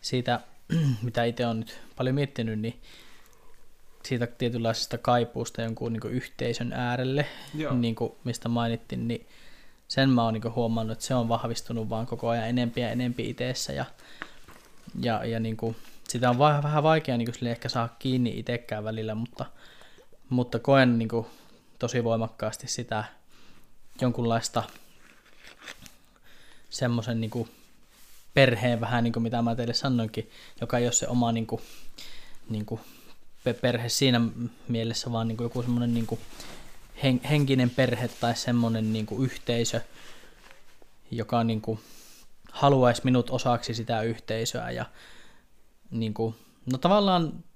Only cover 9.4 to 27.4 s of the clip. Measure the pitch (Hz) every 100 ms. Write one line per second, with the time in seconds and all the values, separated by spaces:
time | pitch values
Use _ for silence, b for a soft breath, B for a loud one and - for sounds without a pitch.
9.4 | b b b b _ - 135 123 113 110
10.4 | 113 113 117 117 110 110 - 131 113 117
11.4 | 120 117 - 117 107 110 117 - 117 117
12.4 | 113 123 120 117 120 120 123 120 113 -
13.4 | 123 127 - 139 127 - B B B B
14.4 | B B B - - - 120 110 117 113
15.4 | 113 110 113 113 B B - 120 123 123
16.4 | 147 147 147 151 151 160 139 120 113 117
17.4 | 120 117 - 123 117 - 131 127 120 98
18.4 | 107 120 - 107 107 110 110 107 117 -
19.4 | 117 B B B B B B - - 123
20.4 | 123 117 - 139 127 117 113 113 113 B
21.4 | B B B B 123 127 117 113 110 -
22.4 | 107 - 127 - 120 107 107 - - b
23.4 | b b b - - - 127 120 117 117
24.4 | - - 104 - - - - - - -
25.4 | - - - - - - - _ b b
26.4 | b b b - 123 120 113 113 113 120